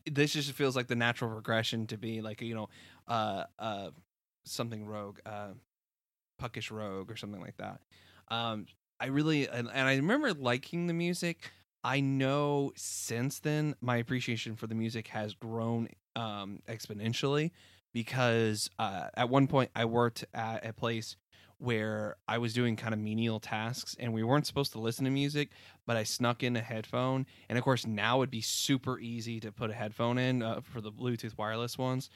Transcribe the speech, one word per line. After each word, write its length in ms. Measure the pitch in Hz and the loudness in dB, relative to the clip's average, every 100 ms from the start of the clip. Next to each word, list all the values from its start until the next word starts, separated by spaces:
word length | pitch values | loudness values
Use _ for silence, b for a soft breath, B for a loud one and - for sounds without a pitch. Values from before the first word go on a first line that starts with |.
| - | -2
this 240 | 143 151 | 2 4
just 180 | 156 143 | 2 -2
feels 220 | 131 139 127 | 0 0 2
like 120 | 120 | 0
the 80 | 120 | 2
natural 340 | 120 117 117 | 2 2 -2
progression 560 | 110 - 113 113 113 110 | -4 0 2 2 -2 -4
to 100 | 110 | -6
be, 240 | 113 110 | -6 -6
like, 200 | 107 104 | -6 -8
you 140 | 117 113 | -6 -6
know, 140 | 104 B B B - | -8 B B B -2
uh, 360 | 117 107 98 - - | 0 0 -2 -6 -6
uh, 300 | 110 101 90 - _ _ _ _ - | -6 -6 -8 -12 _ _ _ _ -10
something 400 | - 117 110 107 | -6 -4 -6 -8
rogue, 340 | 107 101 101 107 | -8 -8 -10 -8
uh, 240 | 104 104 - _ _ _ _ _ _ _ - | -8 -8 -12 _ _ _ _ _ _ _ -10
puckish 320 | 127 117 - | -8 -6 -8
rogue 400 | 110 104 95 95 | -6 -6 -6 -8
or 40 | 107 | -10
something 260 | 104 101 | -10 -10
like 160 | 90 - | -12 -10
that. 220 | 101 95 _ B B B _ | -10 -10 _ B B B _
Um, 360 | 117 117 107 - _ _ _ | -4 -2 -4 -8 _ _ _
I 80 | 127 | 0
really, 400 | 139 156 151 131 | 2 4 4 2
and, 220 | 120 117 | -2 -2
and 160 | 127 131 | 2 4
I 100 | 135 | 4
remember 360 | 160 277 285 | 4 4 2
liking 540 | 156 123 127 - 170 175 | 2 2 2 0 -2 0
the 60 | |
music. 580 | 170 175 175 175 165 - B _ _ | 0 0 0 -2 -4 -12 B _ _
I 160 | 123 135 | 0 4
know 720 | 139 135 135 143 147 143 139 - | 4 4 4 4 4 2 2 -4
since 640 | - - - 117 135 - | -8 -6 -4 0 0 0
then 360 | 151 151 151 - | 0 2 0 0
my 160 | 123 120 | 0 0
appreciation 580 | 117 127 123 113 113 110 | 2 0 0 -2 -4 -6
for 100 | 113 | -4
the 80 | |
music 360 | 110 113 113 - | -2 -2 -4 -6
has 260 | 110 107 95 | -6 -6 -6
grown, 540 | 113 117 117 117 117 - _ 113 | -6 -2 0 0 -2 -8 _ -6
um, 440 | 113 104 98 101 - | -6 -6 -8 -10 -10
exponentially 840 | 113 - 104 113 117 139 147 160 B B B _ | -10 -8 -4 -2 0 2 2 0 B B B _
because, 760 | 117 113 127 123 117 113 104 - - | -6 -2 2 4 6 4 2 -2 -2
uh, 300 | 107 95 60 | -4 -4 -6
at 160 | - 123 | 0 4
one 180 | 135 139 | 6 6
point 220 | 139 120 113 | 6 2 2
I 100 | 117 | 2
worked 400 | 120 117 - - | 4 4 0 -8
at 320 | 117 110 110 113 | -4 -4 -4 -6
a 80 | |
place 440 | - 117 113 110 - _ B B _ | -4 -2 -2 -6 -12 _ B B _
where 600 | 123 110 107 107 107 - - | 0 2 2 0 -4 -6 -2
I 100 | 117 | 0
was 160 | 120 | 2
doing 220 | 117 120 110 | 4 2 2
kind 180 | 113 | 0
of 60 | 107 | -2
menial 400 | 107 110 113 110 | 0 2 2 0
tasks 560 | - 110 113 131 - - | -2 -2 -2 -4 -8 -6
and 160 | 120 | -2
we 100 | 113 | 0
weren't 220 | 113 147 147 | 4 4 4
supposed 280 | 139 139 | -2 -2
to 60 | 110 | -2
listen 260 | 113 120 135 | -4 0 0
to 60 | |
music, 400 | 135 143 147 147 B B B - | 2 0 0 -2 B B B -2
but 80 | 113 | 0
I 80 | |
snuck 400 | 107 - 123 120 | 0 0 0 2
in 140 | 123 120 | 0 -2
a 40 | |
headphone. 640 | 113 110 - 120 131 131 131 B B | -2 -8 -4 -2 0 0 -4 B B
And 100 | 117 | 0
of 60 | |
course 240 | 135 123 113 | 4 2 2
now 300 | 107 107 131 | 0 4 4
it'd 120 | 127 | 2
be 120 | 117 | 0
super 580 | - - - 135 131 127 | -2 0 2 2 2 -4
easy 400 | 117 117 113 113 | -4 -6 -6 -6
to 140 | 110 | -8
put 160 | 113 113 | -4 -4
a 40 | |
headphone 440 | 107 107 110 120 123 | -4 -6 0 2 4
in, 260 | 127 127 | 2 2
uh, 160 | 113 101 | 0 -4
for 200 | - 120 | -6 -10
the 100 | 107 | -10
Bluetooth 460 | 107 123 117 113 110 | -4 -2 -2 -4 -4
wireless 400 | 107 113 120 - | -2 -2 -4 -2
ones. 320 | 127 127 - | 0 0 -4